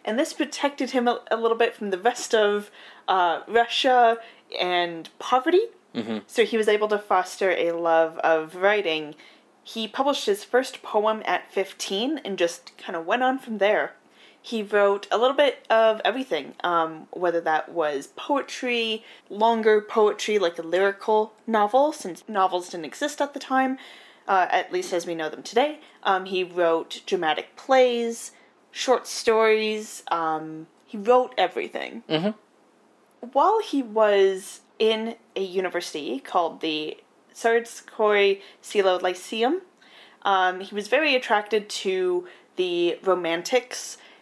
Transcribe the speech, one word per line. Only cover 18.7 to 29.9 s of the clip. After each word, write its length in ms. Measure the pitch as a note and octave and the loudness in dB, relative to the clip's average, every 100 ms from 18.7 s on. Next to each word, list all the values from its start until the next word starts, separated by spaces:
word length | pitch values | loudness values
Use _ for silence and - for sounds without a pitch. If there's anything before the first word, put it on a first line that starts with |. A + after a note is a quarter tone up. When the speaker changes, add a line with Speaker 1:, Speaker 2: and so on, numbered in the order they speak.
| A#3+ A3+ A3 - - - | -2 -2 -4 -10 -20 -12
Speaker 1:
longer 500 | G3 A3+ A3+ G#3+ G#3+ | 0 2 4 4 4
poetry, 580 | G#3 A#3 G#3+ - - G#3+ | 2 2 2 2 -2 0
like 220 | G3 - | 0 -2
a 40 | |
lyrical 680 | E3 F3 G3 G3 - G#3+ G#3+ - - | -2 2 2 0 0 0 0 -6 -2
novel, 460 | A3+ G#3 B3+ D4 | 0 4 4 2
since 320 | D#4 F#3+ D#3+ - | 0 -10 -12 -6
novels 400 | G#3 F#3 F3+ F3 | 0 2 0 -6
didn't 180 | F3 D3+ | -10 -12
exist 360 | - D4 C#4+ | -6 -6 -4
at 120 | C#4+ | -6
the 60 | C#4 | -6
time, 400 | - C4 C4 C4 - - - - - | -2 0 0 -2 -12 -20 -20 -12 0
uh, 200 | F#3+ F3 | 2 2
at 200 | F3+ F3 | 0 0
least 220 | F3+ F3+ | -4 -2
as 140 | F3+ E3+ | -4 -4
we 80 | E3 | -6
know 140 | D#3 | -6
them 120 | C#3 | -8
today. 380 | - A3+ D4 D4+ - _ | -4 0 0 -2 -18 _
Um, 220 | - F#3+ F#3+ | -2 -2 -2
he 180 | F#3 | -4
wrote 580 | F3 F3 E3+ E3 - - - | -2 0 2 2 -2 -12 -4
dramatic 480 | F#3 D#3+ D3+ - - | -2 0 -2 -6 -10
plays, 800 | - C4 B3+ A#3+ A#3 A#3 - - _ _ _ | 2 4 4 2 -2 -6 -12 -18 _ _ _
short 360 | - - B3 - | -4 0 0 0
stories, 960 | - - A3 A3 G#3+ G#3+ G#3+ G#3+ | -2 2 4 4 4 0 -4 -8